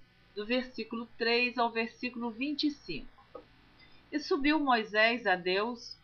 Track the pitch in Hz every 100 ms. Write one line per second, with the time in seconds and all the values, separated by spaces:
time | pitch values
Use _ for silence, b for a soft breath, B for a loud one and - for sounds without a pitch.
0 | - _ _ - 208 254 254 - 220 233
1 | 240 - 226 233 247 240 233 226 233 -
2 | 247 233 233 220 285 285 302 294 - -
3 | - - - - - - - - b b
4 | - 294 - 359 285 311 285 233 196 214
5 | 220 240 208 180 175 190 220 240 - -